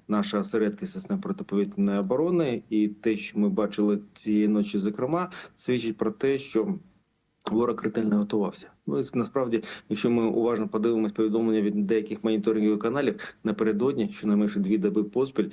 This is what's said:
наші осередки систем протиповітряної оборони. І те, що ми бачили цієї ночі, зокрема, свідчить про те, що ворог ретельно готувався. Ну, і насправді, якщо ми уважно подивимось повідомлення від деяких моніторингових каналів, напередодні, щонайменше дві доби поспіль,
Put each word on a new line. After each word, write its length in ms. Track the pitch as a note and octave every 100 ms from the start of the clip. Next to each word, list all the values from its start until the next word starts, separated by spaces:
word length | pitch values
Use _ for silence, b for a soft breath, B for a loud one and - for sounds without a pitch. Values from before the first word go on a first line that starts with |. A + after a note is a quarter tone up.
| -
наші 300 | G#2 G2+ G#2
осередки 480 | G2 A2+ G#2 G#2 G2
систем 360 | - - G2
протиповітряної 760 | F#2+ F#2+ - G2+ G2 G2+ G2+ G2+
оборони. 640 | F#2+ C3 E3+ F3 D3 A#2 -
І 180 | G#2+ G#2
те, 280 | G#2 A#2 G#2+
що 240 | - G#2
ми 100 | G2+
бачили 500 | G2 G2+ - G#2 G#2 -
цієї 340 | - A2 G#2 G#2+
ночі, 320 | G#2+ G#2 G#2
зокрема, 500 | G2+ G#2 B2+ E3+ F3 B B -
свідчить 420 | - B2 A2 A2
про 140 | A2
те, 260 | - C3+ C3+
що 380 | - A2 G2 F#2+ - _ _ _ _ _ -
ворог 300 | A2 A#2+ G#2+
ретельно 340 | A2+ A2+ A2 G#2
готувався. 520 | G#2 A2 G2+ - - _ -
Ну, 120 | C#3+
і 40 | B2
насправді, 500 | B2 A2+ C#3 B2 A2+ G#2 B -
якщо 200 | G#2 A#2+
ми 140 | A#2
уважно 440 | A2+ A#2 A#2 A2 G#2+
подивимось 440 | A2+ A2+ A2+ G#2+
повідомлення 500 | G#2 A2 A2+ A2+ A2
від 260 | G2+ G#2 G2
деяких 360 | A2+ G#2 G#2+
моніторингових 560 | A2+ A2 G#2+ A2 G#2+ G#2
каналів, 560 | A#2 C#3 B2+ G2 - -
напередодні, 640 | A2 G2+ A2 G#2 C3 A#2+ G#2
щонайменше 500 | - G#2 G#2 G#2 G2+
дві 180 | F#2+ G#2+
доби 260 | G2+ G#2
поспіль, 460 | G#2 B2 C3+ - G2